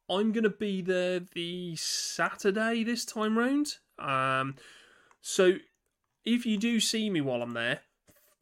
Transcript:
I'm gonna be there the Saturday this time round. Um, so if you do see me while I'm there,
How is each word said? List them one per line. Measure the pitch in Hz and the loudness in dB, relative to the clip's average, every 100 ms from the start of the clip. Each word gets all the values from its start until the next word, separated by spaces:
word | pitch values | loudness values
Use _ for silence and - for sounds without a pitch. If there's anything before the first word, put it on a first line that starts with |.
| - | -4
I'm | 180 220 | 0 2
gonna | 220 220 | 2 2
be | 208 214 190 | 0 -2 -2
there | 180 185 180 185 | 0 0 0 -2
the | 180 - 170 180 180 165 | -4 -8 -6 -6 -8 -6
Saturday | - - - - 175 - 202 196 220 233 | -4 -4 -4 -2 -2 0 0 0 0 0
this | 226 233 - | 0 -2 -4
time | - 214 220 | -2 0 2
round. | 240 277 294 - _ - | 2 2 0 -6 _ -10
Um, | 151 135 131 131 135 139 - - - - _ _ | -2 0 2 2 0 -4 -14 -20 -20 -20 _ _
so | - - 185 185 - _ _ _ _ _ | -4 4 6 4 -2 _ _ _ _ _
if | - 240 233 | -2 0 0
you | 214 | 0
do | 233 233 | 2 2
see | 196 226 214 | 2 0 0
me | 180 | 0
while | 135 123 | 0 -2
I'm | 120 | -4
there, | 117 117 135 - _ _ - _ _ | -2 -2 -4 -8 _ _ -20 _ _